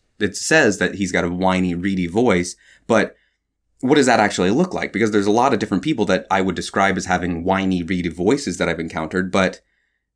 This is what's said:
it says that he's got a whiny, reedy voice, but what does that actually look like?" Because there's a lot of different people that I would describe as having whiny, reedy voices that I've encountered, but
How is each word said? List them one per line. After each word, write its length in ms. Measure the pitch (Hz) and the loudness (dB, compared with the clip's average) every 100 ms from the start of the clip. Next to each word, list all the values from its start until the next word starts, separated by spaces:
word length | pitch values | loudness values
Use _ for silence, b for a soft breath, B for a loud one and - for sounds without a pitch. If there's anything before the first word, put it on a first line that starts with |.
| _ - | _ -6
it 160 | 101 - | -6 -4
says 420 | - 156 123 95 | 0 4 4 2
that 160 | 90 95 | -2 -2
he's 180 | 95 | -2
got 100 | 92 | -2
a 60 | 87 | -2
whiny, 420 | 90 92 92 92 | 0 0 2 0
reedy 340 | 87 98 95 87 | -2 -2 -2 -2
voice, 500 | 95 123 90 87 - b b - | 0 2 2 -2 -8 b b 0
but 300 | 110 - - _ _ _ _ _ _ | 2 2 -4 _ _ _ _ _ _
what 160 | 127 151 | 2 4
does 100 | 127 | 4
that 120 | 113 | 4
actually 320 | 104 101 92 | 2 2 0
look 220 | 120 185 | 2 0
like?" 180 | 85 85 | -2 -6
Because 200 | 98 110 | -2 0
there's 140 | 104 101 | 2 2
a 60 | |
lot 220 | 107 135 | 2 2
of 60 | 110 | 0
different 240 | 107 95 | 0 -2
people 200 | 151 135 95 | -2 -2 0
that 200 | 92 - | 0 0
I 120 | 95 | -2
would 140 | 95 85 | 0 -4
describe 420 | - 107 98 95 | -4 0 2 0
as 80 | 92 | -2
having 400 | 90 90 85 90 | -2 -2 -4 -2
whiny, 360 | 95 95 92 | 0 0 -2
reedy 280 | 85 92 87 | -2 -4 -4
voices 480 | 80 90 143 120 85 | -2 0 0 -2 -4
that 100 | 85 | -2
I've 120 | 82 | -2
encountered, 500 | 82 87 80 92 95 | -6 -6 -4 -4 -2
but 300 | 98 92 - _ _ _ _ _ | 0 0 -2 _ _ _ _ _